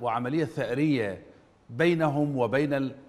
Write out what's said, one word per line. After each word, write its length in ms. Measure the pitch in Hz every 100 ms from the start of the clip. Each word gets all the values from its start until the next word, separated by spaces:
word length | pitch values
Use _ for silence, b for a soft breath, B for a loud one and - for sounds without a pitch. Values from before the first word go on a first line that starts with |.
وعملية 420 | 120 113 123 156
ثأرية 760 | 151 - 117 123 156 135 104 90 - b b b -
بينهم 640 | 117 170 170 160 139 147 135
وبين 380 | 117 131 147
ال-، 200 | 139 135 -